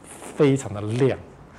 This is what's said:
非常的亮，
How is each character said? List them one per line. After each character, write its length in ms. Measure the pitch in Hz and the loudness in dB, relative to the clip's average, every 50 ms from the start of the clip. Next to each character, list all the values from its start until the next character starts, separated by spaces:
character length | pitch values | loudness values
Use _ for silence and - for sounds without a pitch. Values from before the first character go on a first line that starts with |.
| - - - - - - - | -20 -20 -20 -18 -16 -10 0
非 200 | - 151 135 135 | 2 4 4 4
常 160 | 131 - 101 | 2 -2 -6
的 80 | 98 104 | -8 -8
亮， 380 | 104 107 113 123 135 123 101 - - - - - - - - | -6 -4 0 2 2 2 0 -2 -8 -18 -20 -20 -20 -20 -20